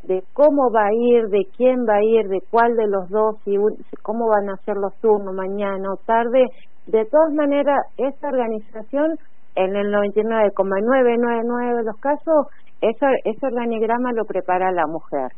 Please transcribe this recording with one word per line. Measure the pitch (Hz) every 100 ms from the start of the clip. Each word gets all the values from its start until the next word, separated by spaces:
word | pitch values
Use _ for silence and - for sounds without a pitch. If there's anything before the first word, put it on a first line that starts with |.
de | 175 185 190
cómo | - 302 285 254
va | 220 202
a |
ir, | 226 240 240 220
de | 202 190 -
quién | 254 254 233
va | 208
a |
ir, | 214 226 202
de | 190 -
cuál | 226 233 226
de | 214
los | 196 180
dos, | 214 220 214
si | - 202
un, | 208 - - -
cómo | - 226 226
van | 208 202
a | 190
ser | - 202
los | 196 -
turnos | 220 208 196
mañana | 190 190 202 202 196 196
o | 190 -
tarde, | 226 233 254 247 - - - -
de | 220
todas | 214 302 320
maneras, | 302 294 285 285 277 - -
esa | 269 269 294
organización, | 262 233 220 - 214 214 277 311 311 - - - -
en | 190 202
el | 202
noventa | 208 208 208
y |
nueve | 214 226 208
coma | 202 190 190
nueve | 220 269 240 233
nueve | 240 233
nueve | 233 240 240 240
de |
los | 220 208
casos, | 269 294 - 311 277 - - -
esa, | 214 226 277 247
ese | 214 220
organigrama | 269 240 233 226 220 240 254
lo | 226
prepara | 208 190 180 185 185
la | 175 156
mujer. | 160 - 147 127